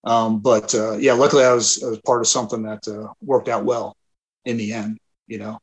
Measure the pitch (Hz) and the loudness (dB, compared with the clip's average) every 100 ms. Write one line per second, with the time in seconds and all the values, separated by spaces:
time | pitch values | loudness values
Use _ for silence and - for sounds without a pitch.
0 | - 117 113 110 120 107 - 117 110 107 | 2 0 2 0 2 2 2 -2 -2 0
1 | 131 120 147 147 127 120 107 - 123 110 | 2 4 4 6 6 4 2 -2 -4 -4
2 | - 123 113 - 113 117 110 107 - 107 | 0 0 2 -2 -2 -6 -6 -10 -10 -12
3 | 107 - 110 127 113 113 - 117 98 - | -14 -14 0 0 0 -2 -2 -2 -6 -14
4 | _ _ _ _ 127 117 104 113 107 110 | _ _ _ _ -6 -4 -4 -6 -8 -10
5 | _ _ _ 110 104 110 | _ _ _ -12 -12 -14